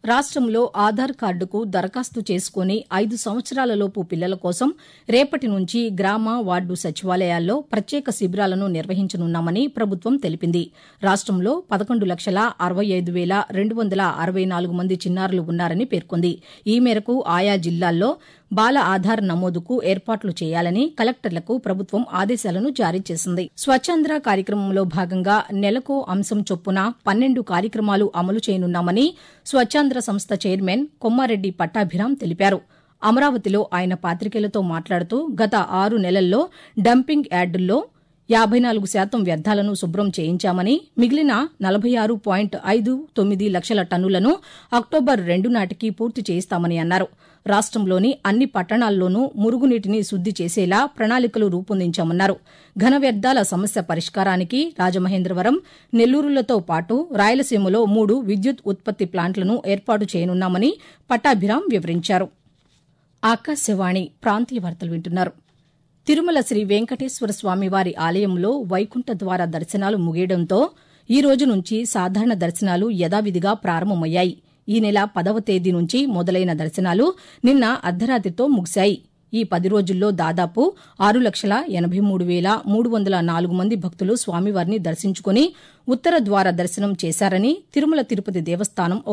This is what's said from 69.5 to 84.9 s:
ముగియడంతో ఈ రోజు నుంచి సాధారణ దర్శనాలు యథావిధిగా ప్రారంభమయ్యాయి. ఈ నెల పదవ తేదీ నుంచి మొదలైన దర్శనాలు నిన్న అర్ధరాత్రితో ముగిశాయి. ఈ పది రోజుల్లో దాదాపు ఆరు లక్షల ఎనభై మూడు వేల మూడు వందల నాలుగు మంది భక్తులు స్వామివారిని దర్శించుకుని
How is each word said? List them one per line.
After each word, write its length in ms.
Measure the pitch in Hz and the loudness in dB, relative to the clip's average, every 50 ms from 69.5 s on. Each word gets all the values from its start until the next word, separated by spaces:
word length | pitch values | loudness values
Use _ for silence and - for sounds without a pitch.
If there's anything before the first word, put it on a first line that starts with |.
| 165 160 170 - - 202 196 196 214 | -2 -6 -6 -4 -4 -2 0 0 0
ముగియడంతో 760 | 196 170 170 160 170 185 180 190 175 170 160 190 208 285 381 - _ _ _ _ _ _ - | 0 0 -2 0 -2 0 0 0 0 0 2 2 2 2 0 -2 _ _ _ _ _ _ 2
ఈ 80 | 226 277 | 2 4
రోజు 240 | 277 285 269 247 294 | 6 4 4 4 4
నుంచి 320 | 269 220 190 170 - 220 220 240 226 | 2 2 0 0 -2 -4 -4 -4 -2
సాధారణ 420 | - 214 180 185 190 202 220 240 226 | -2 -2 -2 0 0 0 2 2 2
దర్శనాలు 520 | 180 170 170 170 - 208 196 180 180 202 233 220 175 | 0 -2 -2 -2 -2 -2 0 0 0 0 0 0 0
యథావిధిగా 500 | 175 160 190 208 220 208 175 175 165 196 214 208 - | 0 0 0 0 0 0 -2 0 0 0 -2 0 -2
ప్రారంభమయ్యాయి. 680 | 190 170 165 175 208 202 170 160 160 165 180 185 180 - - _ _ _ _ _ - | -2 -2 0 0 0 0 0 0 0 0 0 0 0 -2 -6 _ _ _ _ _ -2
ఈ 120 | 208 226 214 | 0 2 2
నెల 200 | 208 208 202 202 208 _ | 2 2 2 0 0 _
పదవ 220 | 185 170 190 214 226 208 - | -2 0 0 -2 -2 0 0
తేదీ 240 | 196 185 175 190 180 | 0 0 2 2 2
నుంచి 300 | 175 170 165 - 254 285 | 2 0 0 0 0 0
మొదలైన 460 | 269 214 175 175 180 180 180 185 180 165 151 | 0 0 -2 0 0 0 2 2 0 0 -2
దర్శనాలు 440 | 160 160 - - 185 185 170 196 262 349 381 - - - - - - | -4 -4 -2 -2 0 0 2 4 2 2 0 -4 -14 -20 -12 0 2
నిన్న 200 | 240 277 277 240 220 254 - - 180 | 4 4 6 4 2 0 -2 -2 -4
అర్ధరాత్రితో 560 | 175 180 220 196 180 226 190 196 170 - 247 | -2 -2 0 0 0 0 0 -2 -2 0 2
ముగిశాయి. 500 | 294 277 214 175 165 - 202 185 208 196 - - _ _ _ _ _ - | 2 2 2 0 -2 0 2 2 2 2 0 -6 _ _ _ _ _ -2
ఈ 100 | 220 220 - | -2 -2 0
పది 180 | 190 175 175 185 214 | 0 0 0 2 2
రోజుల్లో 360 | 208 196 170 185 180 202 208 202 170 | 2 2 2 0 0 2 0 0 0
దాదాపు 420 | 165 160 165 175 180 165 170 220 269 370 381 - - - _ - | 0 -2 0 0 -2 0 2 2 0 0 0 -4 -20 -20 _ 2
ఆరు 220 | 196 208 214 254 254 214 | 2 4 4 4 2 2
లక్షల 340 | 190 - - 196 202 - 311 330 | 0 -2 -2 0 0 0 -2 -2
ఎనభై 320 | 196 175 170 175 180 190 208 202 | -2 -2 0 0 0 2 2 2
మూడు 180 | 190 180 180 175 | 2 0 0 0
వేల 260 | 175 175 175 190 214 220 - 202 | 0 0 2 0 0 0 0 0
మూడు 180 | 202 220 240 240 226 | 0 2 2 2 0
వందల 260 | 214 202 196 190 180 165 170 | 0 0 0 0 0 0 0
నాలుగు 260 | 165 165 180 180 175 180 | 0 0 0 0 0 0
మంది 180 | 185 208 233 196 165 | 0 0 -2 -2 -4
భక్తులు 300 | 180 - - 190 185 233 247 - | -8 -6 -4 -2 -2 -2 -2 -2
స్వామివారిని 560 | - 170 175 185 208 208 190 170 175 165 220 170 | -4 -2 -2 -2 0 0 -2 -2 -2 -2 -2 -2
దర్శించుకుని 580 | 165 | -4